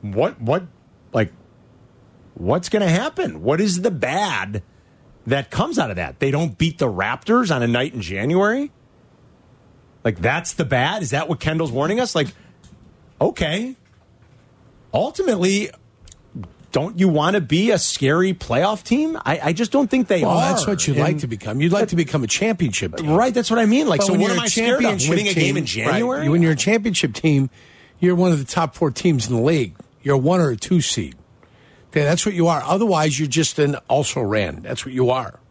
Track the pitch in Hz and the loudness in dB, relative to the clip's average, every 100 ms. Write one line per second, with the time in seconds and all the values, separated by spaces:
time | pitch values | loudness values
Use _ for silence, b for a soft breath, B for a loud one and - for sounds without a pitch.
0 | 107 98 151 - 113 160 180 _ _ _ | -6 -2 -2 -2 -2 -2 -4 _ _ _
1 | - 113 107 - - _ - - - _ | -6 -2 -2 -4 -20 _ -20 -20 -20 _
2 | - - - - 87 156 175 214 190 165 | -20 -20 -20 -8 -2 -2 0 -2 2 0
3 | 277 302 339 156 92 160 208 180 208 165 | -2 -4 -6 -4 -2 0 0 0 -2 -2
4 | 123 160 202 117 98 104 - b b b | -2 -2 -2 -4 -6 -8 -10 b b b
5 | b - - 139 - - 254 302 135 90 | b -16 -2 -2 -2 -4 -2 0 -2 -4
6 | 78 - 139 143 165 104 165 160 131 92 | -8 -2 -2 0 -2 0 -2 0 -2 0
7 | 101 127 - 233 226 139 120 120 143 123 | -2 -2 0 0 2 0 2 0 0 -4
8 | 87 95 120 175 208 240 285 _ _ _ | -8 -4 0 2 2 0 -4 _ _ _
9 | _ _ - _ _ - _ - _ _ | _ _ -20 _ _ -20 _ -20 _ _
10 | 117 90 98 151 170 - 139 127 135 214 | -6 -2 -2 -2 -4 -4 -2 0 0 -2
11 | 147 139 156 160 156 160 160 120 151 220 | -4 -4 -2 -4 -2 -2 -2 -2 0 0
12 | 254 165 127 - b b - - - - | 0 0 -2 -6 b b -20 -20 -20 -20
13 | - _ 180 - 160 175 247 262 _ _ | -20 _ -2 0 -2 -2 -6 -10 _ _
14 | _ _ _ - _ _ - - - 123 | _ _ _ -20 _ _ -20 -20 -4 -2
15 | 233 320 381 208 180 196 208 - _ _ | -2 -2 0 2 2 0 -2 -10 _ _
16 | - - _ - 98 - - - 160 180 | -20 -20 _ -16 -16 -18 -6 -4 -4 0
17 | 190 151 156 202 139 156 220 202 - - | 2 4 2 0 0 0 2 2 0 0
18 | 135 160 190 180 - 120 185 214 - 240 | 0 2 0 -2 -2 0 0 -2 0 0
19 | 320 320 - - - 170 233 269 269 262 | 0 -2 -4 -2 -2 -2 0 2 2 0
20 | 233 185 156 170 165 - - 202 - 143 | 2 2 2 2 2 0 0 0 0 2
21 | 147 151 131 110 110 117 160 196 220 170 | 2 0 -4 -8 -6 -2 2 2 0 0
22 | 156 156 117 - 220 202 143 98 92 - | 0 -2 -2 0 0 0 -2 -2 -6 -4
23 | 156 165 247 240 226 226 220 240 294 196 | 0 2 2 2 0 2 4 4 2 2
24 | 196 196 202 185 220 226 233 254 233 202 | 2 2 2 0 -2 0 0 2 2 0
25 | 139 170 202 170 147 139 135 101 113 202 | 0 0 0 0 0 0 -4 -4 -2 0
26 | 240 269 143 165 165 151 - 220 214 180 | 0 0 0 4 4 2 2 0 0 -2
27 | 147 107 160 143 135 B B B B B | -2 0 2 2 0 B B B B B
28 | 175 175 180 160 135 - 160 - 160 120 | 2 4 4 2 0 -2 -2 0 -2 0
29 | 180 143 110 120 127 165 107 - - _ | 2 2 0 0 2 2 -2 -8 -20 _
30 | 135 139 135 185 156 113 - 180 - - | 0 2 4 2 2 0 0 0 2 -4
31 | 80 - - _ b b b b b 156 | -6 -10 -20 _ b b b b b 0
32 | 147 170 214 180 165 156 127 185 226 170 | 2 2 0 2 2 2 0 0 2 2
33 | 156 135 151 160 151 - 143 143 _ 135 | 2 0 0 0 0 2 0 0 _ 0
34 | 147 - 110 107 92 73 - 120 131 127 | 0 -2 0 0 -2 -6 -8 -8 -6 0
35 | 127 127 107 - _ | 2 2 -2 -12 _